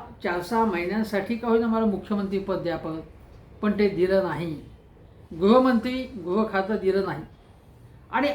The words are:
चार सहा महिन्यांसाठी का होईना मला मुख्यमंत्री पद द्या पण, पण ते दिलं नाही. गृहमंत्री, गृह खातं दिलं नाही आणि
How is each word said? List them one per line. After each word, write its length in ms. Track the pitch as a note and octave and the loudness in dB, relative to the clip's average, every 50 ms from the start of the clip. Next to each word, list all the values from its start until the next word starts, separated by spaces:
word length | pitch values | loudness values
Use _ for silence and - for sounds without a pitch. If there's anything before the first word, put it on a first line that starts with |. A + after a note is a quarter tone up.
| - - - - | -4 -10 -16 -8
चार 180 | - F#3 F3 F3 | -4 -4 -4 -4
सहा 240 | F3 - A#3 A3+ A3+ | -4 -2 0 2 2
महिन्यांसाठी 720 | G#3+ F3 E3+ F3 F3+ G3+ A3 G#3+ - A3 F#3+ G3 - A#3 | 2 0 -2 -2 -2 -2 -2 -2 -2 -2 -4 -2 -2 -4
का 120 | A3 A#3+ A#3 | -4 0 2
होईना 180 | A3+ A3+ A#3 | 2 2 2
मला 200 | A3+ A3+ A3+ A3+ | 2 2 2 2
मुख्यमंत्री 520 | G#3+ G3 F#3+ - - G#3 G3+ G3 F#3 G3 F#3+ | 2 0 0 -2 -4 -2 -2 -2 -2 -2 -4
पद 180 | G3 G3 F#3 | -2 -2 -4
द्या 200 | D#3+ D3+ E3+ E3 | -2 -2 -4 -4
पण, 240 | D#3+ E3 D#3+ D#3+ D#3+ - - - - - - - - - - - - | -4 -6 -6 -8 -8 -10 -14 -20 -20 -20 -20 -20 -20 -20 -20 -10 -4
पण 100 | G#3+ G#3 | -2 -2
ते 160 | G3 G3+ G#3 G3 | 2 4 2 2
दिलं 360 | E3 E3 F3+ F#3 F#3+ F#3+ F#3 | 4 2 2 4 4 2 2
नाही. 380 | E3+ D3 D3 E3+ E3 D3+ C#3 - - - - - - - - - - - - - - E3+ D#3+ | 2 -2 -4 -4 -6 -6 -8 -12 -18 -20 -20 -20 -20 -20 -20 -20 -20 -20 -20 -20 -14 -6 0
गृहमंत्री, 640 | F#3 G3+ A#3+ C4 C4 C4 A#3+ A3 A#3 B3+ B3+ C4 B3+ - C4+ G3 D#3+ | 4 6 6 6 6 6 2 2 0 -2 -4 -4 -6 -8 -10 -10 -6
गृह 200 | F3 F#3 A3 A3 G#3+ | -2 0 0 0 0
खातं 240 | G3 F#3+ F#3+ G3+ G#3+ | 0 -2 0 0 -2
दिलं 280 | F3+ F#3+ F#3+ F#3 G3 F#3+ | 0 0 2 2 2 0
नाही 160 | F3 C#3+ D3 - - - - - - - - - - - - - - - - - - | -2 -4 -8 -10 -14 -18 -20 -20 -20 -20 -20 -20 -20 -20 -20 -20 -20 -20 -20 -14 -4
आणि 180 | - B3 C#4+ C#4+ | -2 0 0 0